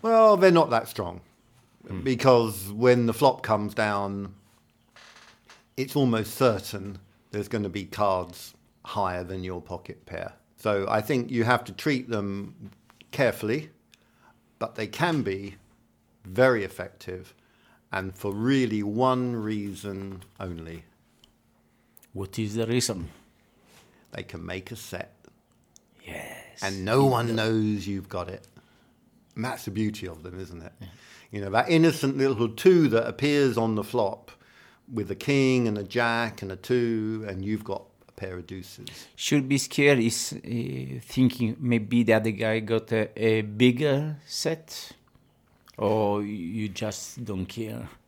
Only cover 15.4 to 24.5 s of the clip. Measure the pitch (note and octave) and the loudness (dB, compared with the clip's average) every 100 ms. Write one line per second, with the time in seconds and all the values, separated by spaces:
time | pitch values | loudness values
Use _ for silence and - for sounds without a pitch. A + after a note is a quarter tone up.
15.4 | G2 - _ _ _ _ _ _ F#2 F#2+ | -8 -16 _ _ _ _ _ _ -8 4
16.4 | C3 A#2 F#2 - - _ - F#2 F#2 _ | 4 4 -2 -8 -14 _ -14 -12 -14 _
17.4 | _ _ _ _ _ F#2+ F#2+ F#2+ G2+ G2+ | _ _ _ _ _ -8 -8 -6 -6 -2
18.4 | A#2+ C3+ B2 G#2+ G#2 G#2+ B2+ B2+ B2 A#2 | 2 2 2 -2 -2 0 2 2 -2 -4
19.4 | G#2+ G#2+ G2+ F#2+ G#2 G2 G2 F#2+ - _ | -4 -6 -6 -10 -10 -8 -10 -14 -18 _
20.4 | F#2+ E2+ D#2+ E2 E2 _ _ _ _ _ | -10 -10 -12 -14 -18 _ _ _ _ _
21.4 | _ _ _ _ _ _ _ F#2+ F#2+ - | _ _ _ _ _ _ _ -12 -10 -6
22.4 | G#2+ A2 A2+ B2 A#2 F#2+ D#2+ - _ _ | -4 -4 0 0 -2 -4 -10 -14 _ _
23.4 | _ _ _ - _ _ _ - F#2+ F#2 | _ _ _ -20 _ _ _ -14 -12 -14
24.4 | E2+ | -10